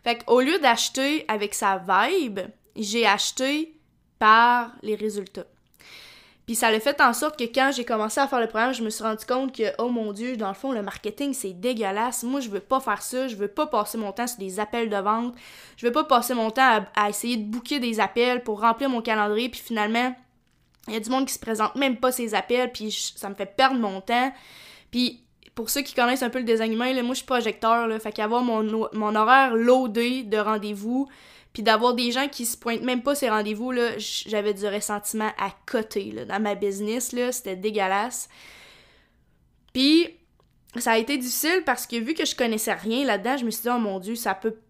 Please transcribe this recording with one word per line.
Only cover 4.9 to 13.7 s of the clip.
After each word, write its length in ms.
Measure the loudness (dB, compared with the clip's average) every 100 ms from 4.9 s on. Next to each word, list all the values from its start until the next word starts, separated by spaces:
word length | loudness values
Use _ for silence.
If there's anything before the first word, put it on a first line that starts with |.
résultats. 520 | -4 -4 -6 -10 -12 -16 _ _ _ -20 -20 -20 -20 -20 _ -8
Puis 80 |
ça 160 | 0 4
l'a 100 | 4
fait 180 | 2 4
en 100 | 4
sorte 260 | 4 -2 -2
que 60 |
quand 280 | -2 2 2
j'ai 100 | 2
commencé 360 | -2 0 0 0
à 60 | 2
faire 140 | 2
le 60 | 0
programme, 260 | 0 0
je 100 | 0
me 60 | -4
suis 160 | -4
rendu 220 | -4 -4 -2
compte 280 | -2 -2
que, 100 | -2 -2 0
oh 140 | -2
mon 240 | -2 -4
Dieu, 240 | -6 -6 -4
dans 100 | -6
le 60 |
fond, 180 | -6 -6
le 80 | -4
marketing, 540 | -6 -8 -8 -6 -4
c'est 180 | -4 -8
dégueulasse. 720 | -6 -4 -2 -2 -2 -2 -4
Moi, 180 | -4 -4
je 80 | -4
veux 120 | -6
pas 200 | -2 -2
faire 220 | 0 -4
ça. 260 | -4 -4 -4
Je 80 | -4
veux 120 | -6
pas 180 | -2
passer 320 | -2